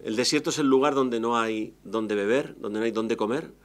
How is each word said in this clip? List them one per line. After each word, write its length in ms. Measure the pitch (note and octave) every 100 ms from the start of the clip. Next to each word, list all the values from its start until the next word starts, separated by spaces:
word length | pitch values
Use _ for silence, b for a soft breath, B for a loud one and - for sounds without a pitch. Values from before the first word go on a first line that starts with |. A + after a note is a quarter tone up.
el 140 | - A2
desierto 340 | A#2+ D3 D#3
es 80 | D3+
el 80 | C#3
lugar 300 | C3 D3 C#3
donde 240 | B2+ A#2
no 180 | A#2 A#2+
hay 380 | A2+ A2 A2 -
donde 320 | G2 A2 G#2+ G#2
beber, 420 | G2+ C3 C#3 -
donde 220 | A2 G#2+
no 60 | A2+
hay 40 |
donde 260 | A2 A2 A#2
comer, 360 | G#2+ C3+ E3 -